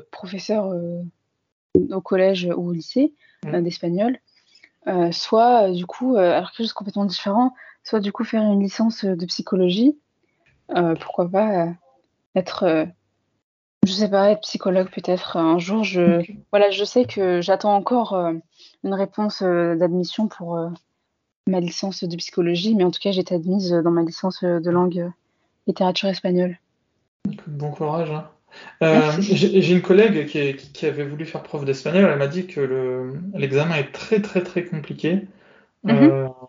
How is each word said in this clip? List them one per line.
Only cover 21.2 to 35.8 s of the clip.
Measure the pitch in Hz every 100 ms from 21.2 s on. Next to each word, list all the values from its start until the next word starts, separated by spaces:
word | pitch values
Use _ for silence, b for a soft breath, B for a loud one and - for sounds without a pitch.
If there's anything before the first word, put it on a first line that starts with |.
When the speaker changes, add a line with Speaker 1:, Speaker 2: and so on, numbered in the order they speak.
| _ _ -
Speaker 1:
ma | 185
licence | 175 - 196 185 180
de | 170
psychologie, | - - 170 175 208
mais | 214 180
en |
tout | 165
cas, | 202
j'ai | 185
été | 170 180
admise, | 175 202 185
euh, | 170
dans | 170
ma | 170
licence, | 165 - 185 -
euh, | 180 175
de | 175
langue, | 175 180 175
euh, | 175 - _ _ _ _ -
littérature | - 185 180 196
espagnole. | 180 190 180 180 175 _ _ _ _ _ _ -
Speaker 2:
Écoute, | - -
bon | 147 147
courage, | 143 151 165 156
hein. | 151 - _ _ B B B
Euh, | 160
Speaker 1:
Merci. | 156 151 160 202 151
Speaker 2:
j'ai, | 208 190
j'ai | 156
une | 180
collègue | - 190 220 160 143
qui | 156
est, | 143 135
qui, | -
qui | - 156
avait | 139
voulu | 143 147 160
faire | 156
prof | - 151 135
d'espagnol, | 135 151 180 190
elle | 143
m'a | 139
dit | 175 180
que | 147
le, | 135 131 127 127 127 143 185
l'examen | 190 139 135 165 156
est | 143
très, | - - 214
très, | 208 185
très | 180 180
compliqué. | 175 156 - 147 151 196 - b b b b _